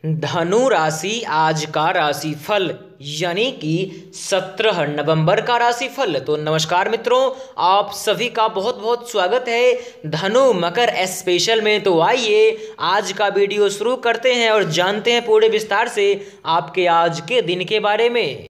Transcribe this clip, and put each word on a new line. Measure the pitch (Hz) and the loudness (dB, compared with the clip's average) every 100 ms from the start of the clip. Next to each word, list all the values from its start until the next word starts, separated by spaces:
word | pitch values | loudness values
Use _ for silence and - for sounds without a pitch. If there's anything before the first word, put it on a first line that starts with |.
धनु | 160 156 147 170 170 214 262 | -2 -4 -2 -2 0 2 4
राशि | 185 156 160 190 226 220 | 2 0 -2 -6 -6 -2
आज | 156 160 160 151 | 0 2 0 -2
का | 151 160 | 0 0
राशिफल, | 185 151 143 156 147 - 208 175 123 - - | 2 0 -2 -6 -8 -2 -2 -2 -6 -16 -18
यानी | 143 151 175 175 254 | -12 -6 -4 -2 -4
कि | - 156 165 190 - - | -4 -4 -2 -4 -10 -18
सत्रह | - - 190 185 - 214 180 147 | -16 -4 -4 -4 -2 0 0 -2
नवंबर | 147 147 160 160 214 | -2 0 2 2 2
का | 220 240 | 0 0
राशिफल। | 240 240 262 277 233 139 | 0 0 -6 -4 -2 -2
तो | - 151 | -2 -4
नमस्कार | 151 160 160 175 202 | 0 -2 0 0 0
मित्रों, | 226 226 247 262 262 - - | -2 2 2 2 -4 -12 0
आप | 170 202 202 | 2 4 0
सभी | - - 190 240 | -4 -2 0 -2
का | 226 220 | 0 0
बहुत | 208 208 202 | 0 -4 -4
बहुत | 214 240 233 | -2 -4 -2
स्वागत | 214 185 247 247 | -2 0 0 0
है | 233 247 240 - - 156 | 2 2 2 -6 -12 -6
धनु | 156 196 233 269 190 | -2 0 4 4 2
मकर | 170 175 240 - 185 | 0 0 0 0 -4
special | - - 175 220 226 | -4 -2 0 2 2
में। | 214 214 | 2 2
तो | 202 165 | 2 2
आइए | 170 254 220 214 220 220 - - | 2 2 2 4 4 2 -12 -6
आज | 165 196 190 | -2 0 -2
का | 196 202 | -2 0
video | 190 196 208 202 | 2 0 2 0
शुरू | 196 220 254 | 0 -2 0
करते | 240 226 254 | -2 0 0
हैं | 247 226 | 2 2
और | 214 175 | 2 2
जानते | 160 185 208 220 | 0 0 0 0
हैं | 240 233 | 0 4
पूरे | 220 226 | 4 4
विस्तार | 214 214 202 233 | 2 0 -2 0
से | 214 202 196 - - 156 | 0 0 0 -6 -10 -2
आपके | 170 170 - 175 | -2 0 0 2
आज | 170 170 165 | 4 2 -2
के | - 247 | -2 0
दिन | 175 175 | 2 0
के | 180 214 | -2 0
बारे | 208 214 233 | 0 2 2
में। | 240 170 113 | 0 -2 -6